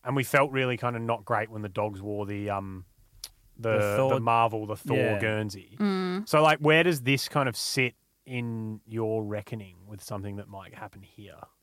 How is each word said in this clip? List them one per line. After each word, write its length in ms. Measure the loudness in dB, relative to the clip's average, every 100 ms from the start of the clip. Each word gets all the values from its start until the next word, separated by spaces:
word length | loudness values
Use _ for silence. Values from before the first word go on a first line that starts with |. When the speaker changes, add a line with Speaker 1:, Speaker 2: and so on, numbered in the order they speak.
Speaker 1:
and 100 | -2 -2
we 100 | 2
felt 260 | 4 4
really 240 | 2 0 0
kind 200 | -2 -4
of 40 |
not 220 | -2 -2
great 260 | 0 -2 0
when 120 | -6
the 80 | -8
dogs 320 | -2 -4 -4
wore 240 | -8 -6 -6
the, 240 | -6 -4
um, 340 | -4 -6 -12 -16 _ _ -20 -20 _ _ -6
the, 200 | 0 2
Speaker 2:
The 180 | 2 2
Thor 160 | 2 2
Speaker 1:
the 40 |
Marvel, 460 | 4 4 4 0 -6
the 80 | -8
Thor 220 | -2 2
Speaker 2:
Yeah. 220 | 2 2
Speaker 1:
Guernsey. 580 | 0 0 -2 -8 -18 -2
Speaker 3:
Mm. 480 | 0 0 -2 -4 2
Speaker 1:
So, 160 | 4
like, 160 | 6 6
where 240 | 6 6
does 180 | 6 2
this 240 | 2 0 0
kind 180 | 0 0
of 60 | -2
sit 380 | -4 0 -2 -2 _ _
in 560 | -10 -6 -6 -6 -8 -10 -8
your 380 | -4 -2 -2
reckoning 540 | -4 -8 -8 -12 -12 -20 -20
with 160 | -18
something 320 | -12 -10 -8 -10
that 120 | -12
might 280 | -16 -16 -16
happen 260 | -16 -18
here? 380 | -20 -20 -20 -20 -20 _